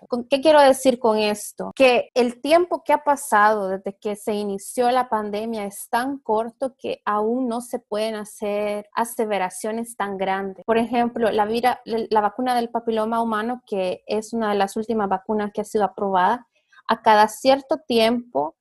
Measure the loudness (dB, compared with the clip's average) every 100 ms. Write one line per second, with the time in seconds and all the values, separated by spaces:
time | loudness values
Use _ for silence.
0 | -8 -8 -2 2 6 8 8 6 2 2
1 | 0 2 0 -2 -8 -12 -12 4 4 4
2 | 0 0 0 -2 2 2 2 -4 0 0
3 | 2 -2 0 4 4 2 -2 -4 -8 -8
4 | -8 -6 -4 -4 -4 -6 -8 -2 0 0
5 | 0 -2 -4 -6 -6 -6 -8 -10 -4 -4
6 | -4 -6 -2 -2 -2 -6 -8 -8 -10 -8
7 | -4 -2 0 -2 -2 -4 -6 -12 -8 -6
8 | -4 -6 -12 -8 -4 -4 -4 -6 -6 -4
9 | -4 -2 -2 -2 -2 -6 -8 -6 -8 -6
10 | -6 -4 -4 -2 -6 -8 0 0 2 0
11 | 0 0 0 0 0 0 0 -2 -4 -6
12 | 0 0 0 -2 -2 0 -2 -4 -2 -2
13 | 0 -2 -2 -2 -4 -6 _ -4 -4 -6
14 | -6 -6 -4 -4 -2 0 0 -4 -4 -2
15 | 0 -2 -2 -4 -4 -6 -4 -2 -2 -2
16 | 0 2 2 0 -8 _ _ -16 -4 0
17 | 4 6 4 2 2 2 0 -6 0 2
18 | 2 0 -2 -4 -4 -8